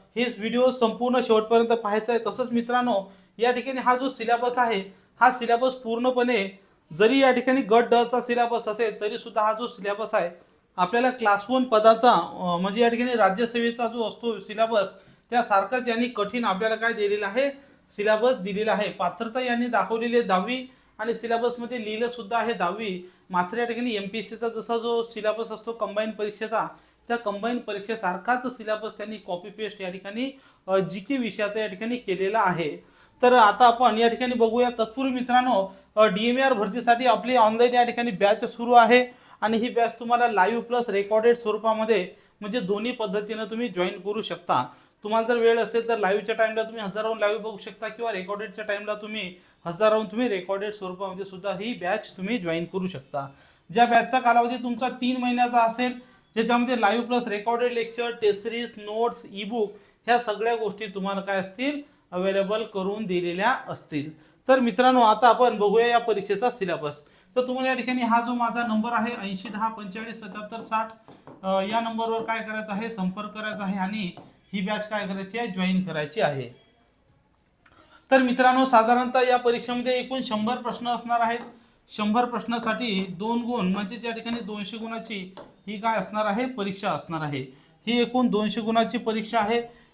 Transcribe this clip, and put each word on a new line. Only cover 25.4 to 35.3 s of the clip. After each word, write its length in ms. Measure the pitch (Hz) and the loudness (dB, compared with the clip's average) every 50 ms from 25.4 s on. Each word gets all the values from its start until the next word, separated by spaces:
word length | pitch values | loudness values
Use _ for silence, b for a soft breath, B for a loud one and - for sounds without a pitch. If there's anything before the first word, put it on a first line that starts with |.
| 226 220 | -4 -8
असतो 200 | 220 208 - 233 | -10 -10 -10 -10
कंबाईन 400 | 226 - 214 196 202 214 220 220 | -8 -6 -6 -4 -2 -4 -4 -4
परीक्षेचा, 560 | 214 214 208 208 208 - 226 214 226 208 165 - - b b b b b b - | -4 -6 -6 -6 -6 -6 -6 -4 -2 -4 -4 -4 -8 b b b b b b -4
त्या 100 | 233 233 | -4 -4
कंबाईन 400 | - 208 196 202 220 240 247 240 | -2 -4 -6 -4 -4 -4 -4 -4
परीक्षेसारखाच 1000 | - - 202 196 196 - 226 220 196 180 180 185 - - 247 247 254 247 - - | -6 -6 -8 -6 -6 -6 -6 -4 -2 -4 -4 -2 -2 -2 -2 -2 -2 -6 -10 -8
सिलेबस 340 | 208 214 214 214 220 214 214 - | -6 -6 -6 -4 -6 -8 -10 -10
त्यांनी 200 | 208 214 214 202 | -12 -12 -12 -12
कॉपी 320 | - 196 180 175 190 208 | -10 -8 -8 -8 -8 -10
पेस्ट 320 | - 214 220 196 202 196 | -12 -10 -10 -10 -8 -8
या 80 | 190 180 | -10 -10
ठिकाणी, 500 | 185 190 - 202 208 233 262 269 269 b b b b b b 185 | -10 -10 -12 -10 -6 -6 -6 -6 -8 b b b b b b 0
अ, 100 | 190 190 | 2 2
जीके 400 | 185 160 175 208 196 - 277 262 | 2 0 -4 -8 -4 -2 -2 -2
विषयाचा 420 | 233 208 - - 208 202 202 220 | -2 -2 -2 -2 -4 -2 -2 -2
या 80 | 220 196 | -4 -4
ठिकाणी 300 | - 185 220 233 247 240 | -6 -6 -6 -4 -4 -4
केलेला 420 | - 196 180 180 190 196 214 226 | -4 -4 -2 -2 0 0 2 2
आहे. 540 | 202 180 165 160 165 147 160 - - b b b b b b b | 2 2 0 0 -2 -4 -6 -10 -14 b b b b b b b
तर 120 | 254 247 254 | 4 6 8
आता 340 | 247 220 208 202 208 247 233 | 8 8 8 8 8 6 6
आपण 300 | 233 240 254 226 214 220 | 6 6 4 4 4 4
या 100 | 233 233 | 4 2
ठिकाणी 260 | 226 - 254 240 247 | 2 2 -2 -2 0
बघूया. 360 | 240 233 220 220 247 247 240 | 2 2 2 4 2 2 2
तत्पूर्वी 440 | 240 - 220 220 - 262 269 269 254 | 0 -2 -4 -4 -2 -4 -2 -2 -2
मित्रांनो, 640 | 254 247 247 | -2 -2 2